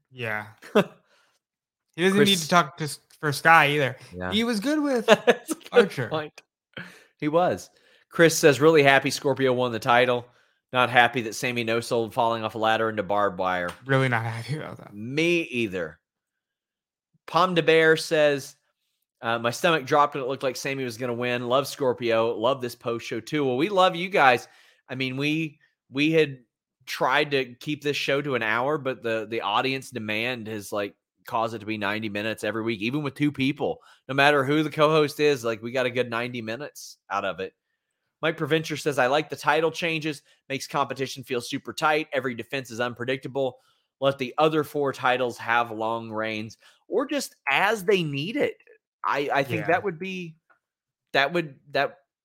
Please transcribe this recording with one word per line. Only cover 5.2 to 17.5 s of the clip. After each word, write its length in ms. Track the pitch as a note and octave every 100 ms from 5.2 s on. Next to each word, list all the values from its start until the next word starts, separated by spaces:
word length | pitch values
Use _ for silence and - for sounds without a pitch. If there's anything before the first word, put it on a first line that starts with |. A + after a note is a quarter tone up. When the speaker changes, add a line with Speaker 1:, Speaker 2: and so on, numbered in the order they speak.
| -
Speaker 2:
That's 260 | - -
a 40 | D#4+
good 120 | -
Speaker 1:
Archer. 340 | B3 G3+ - A2+
Speaker 2:
point. 340 | D#3+ D3+ - - _ _ - F3 - _ -
He 100 | D3+
was. 420 | D#3+ F3+ G2+ - _ _ _ _
Chris 280 | - E3 D#3+
says, 240 | D3+ B2
"Really 220 | D#3 D#3+
happy 260 | C#3 C3+ C3+
Scorpio 420 | - C#3+ C3 C3
won 220 | B2 B2
the 60 | A2+
title. 460 | C3 A#2+ B2 B2 A#2+ _ _ _ _
Not 180 | C3 A#2+
happy 340 | B2+ A#2+ C3
that 120 | A2 G2+
Sammy 300 | C3 A#2+ A2+
no-sold 480 | A#2 A#2 A#2+ A2+
falling 320 | C3 A#2 A#2 A2
off 100 | A2+
a 20 |
ladder 320 | A2 A2 A2+
into 140 | G#2+
barbed 340 | F#2+ G2+ G2+ F#2
wire." 320 | F#2 F2+ F2 - B2+
Speaker 1:
Really 220 | C3+ C3
not 160 | A#2
happy 320 | A2+ A2+ A#2+ D3+
about 220 | F2 -
that. 160 | -
Speaker 2:
Me 480 | G2+ A2+ C#3+ E3 E3+
either. 580 | D3 B2 A2+ F#2 D#2+ D#2+ _ _ _ _ _ _ _ _ _ _ _ _ -
Palm 260 | D#3+ F#3